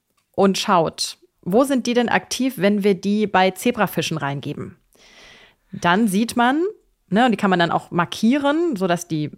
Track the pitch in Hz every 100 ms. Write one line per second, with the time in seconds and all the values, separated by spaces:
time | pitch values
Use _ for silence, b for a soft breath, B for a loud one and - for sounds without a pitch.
0 | _ _ _ - 196 190 - 180 160 -
1 | - - _ _ 180 208 277 269 240 240
2 | 233 185 - - 262 220 196 208 202 185
3 | 202 208 208 185 190 185 247 233 190 -
4 | 151 160 143 143 143 - - - _ B
5 | B B B B B B _ - 175 185
6 | 226 190 233 240 240 294 381 - _ _
7 | _ 196 254 196 196 180 170 160 - 175
8 | 165 - 220 285 277 311 339 202 185 170
9 | - 156 147